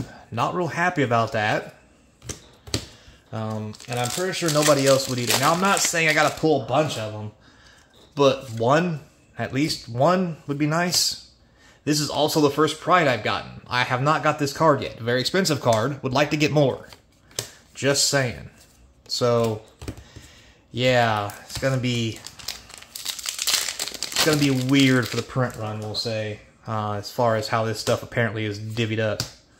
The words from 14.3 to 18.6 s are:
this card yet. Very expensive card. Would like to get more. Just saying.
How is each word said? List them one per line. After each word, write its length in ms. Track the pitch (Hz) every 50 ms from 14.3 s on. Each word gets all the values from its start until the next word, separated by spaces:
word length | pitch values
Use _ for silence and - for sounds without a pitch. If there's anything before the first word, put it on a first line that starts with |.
| 147
this 160 | - 143 135 -
card 280 | - 160 156 139 113
yet. 180 | 92 67 - -
Very 220 | 113 120 123 127
expensive 400 | 123 - - 190 185 147 147 113
card. 420 | - 123 113 107 113 139 143 - -
Would 100 | 127 123
like 160 | 139 151 143
to 60 | 156
get 140 | 151 151 135
more. 380 | 139 151 143 123 101 - - - - - _ _ _ _ _ _ - - - - - - _ _ -
Just 360 | - 127 139 139 - - -
saying. 400 | 147 139 131 120 85 64 - - - -